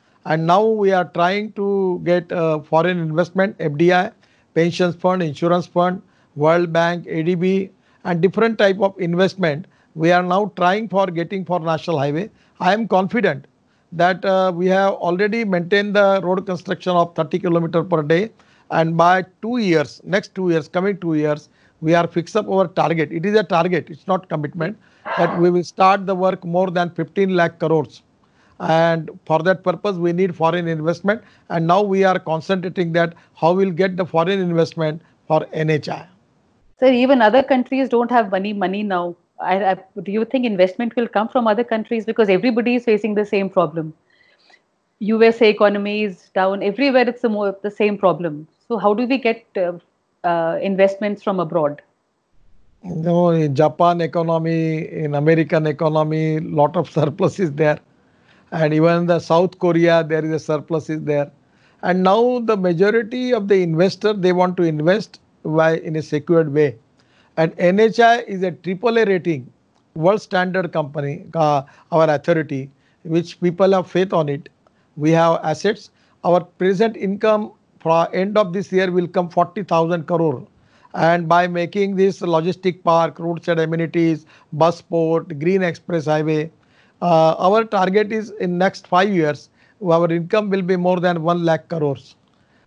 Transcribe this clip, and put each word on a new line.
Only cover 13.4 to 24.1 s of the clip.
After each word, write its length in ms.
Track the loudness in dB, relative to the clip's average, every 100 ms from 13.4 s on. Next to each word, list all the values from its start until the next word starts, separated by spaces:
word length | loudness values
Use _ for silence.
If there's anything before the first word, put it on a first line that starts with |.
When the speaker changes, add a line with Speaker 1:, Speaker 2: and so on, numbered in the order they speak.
| -12 _ _ _ _
Speaker 1:
that, 320 | 0 0 0
uh, 260 | 0 0 0
we 120 | 0 0
have 260 | 2 0
already 500 | 0 -2 0 -2 -2
maintained 500 | -2 -2 0 0 2
the 260 | 2 4 2
road 240 | 0 -4 -4
construction 460 | -8 -6 -6 0
of 220 | 0 0
thirty 240 | -2 -4 -2
kilometer 440 | 0 0 0 -2
per 200 | 0 -2
day. 280 | 2 0 0 _ _ _ -4
And 260 | 0 0 4
by 300 | 4 4 -2 -10
two 160 | -6 -2
years, 420 | 2 2 0 -8
next 300 | -4 -4 -4
two 140 | -6 -2
years, 180 | -2 -2
coming 280 | -4 -2 -4
two 160 | -4
years, 360 | -2 -2 -4 -8 _ _ -6
we 120 | 0
are 120 | 0 0
fixed 260 | -4 -4
up 140 | -4 -2
our 180 | -2 0
target. 460 | 0 0 0 -2
It 140 | -4 0
is 100 | 0
a 80 |
target, 460 | 0 0 0 -2 -4
it's 160 | -14
not 220 | -4